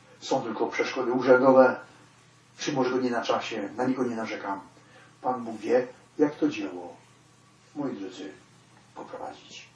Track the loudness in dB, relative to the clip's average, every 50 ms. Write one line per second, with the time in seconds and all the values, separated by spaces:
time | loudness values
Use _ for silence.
0 | -20 -20 -20 -12 -6 -4 -2 -2 -2 -4 -4 -4 -4 -4 -2 -2 -4 -2 -2 -4
1 | -2 0 0 2 6 8 8 8 8 8 8 8 8 6 6 0 -8 -16 -20 -20
2 | -20 -20 _ _ _ _ _ _ _ _ _ -10 -6 -4 0 0 0 0 0 0
3 | 0 0 -2 -2 -2 -2 -2 -2 -2 -4 -8 -8 -8 -8 -6 -4 -2 -2 0 0
4 | -2 -4 -4 -6 -6 -6 -8 -8 -6 -6 -8 -8 -10 -14 -20 -20 -20 -20 -20 -20
5 | -20 -20 -18 _ -4 -4 -4 -4 -4 -8 -8 -8 -2 2 2 2 2 0 -6 -16
6 | -20 -8 _ 2 2 2 2 0 -2 -2 0 -2 -8 -8 -8 -10 -12 -14 -16 -18
7 | -20 _ -20 _ _ _ _ _ _ _ _ _ _ _ -10 -8 -6 -6 -6 -8
8 | -10 -12 -12 -12 -14 -14 -16 -18 -20 _ _ -20 -20 _ -20 -20 -20 _ -18 -18
9 | -16 -14 -12 -12 -12 -12 -14 -14 -18 -20 -20 -20 -20 -20 _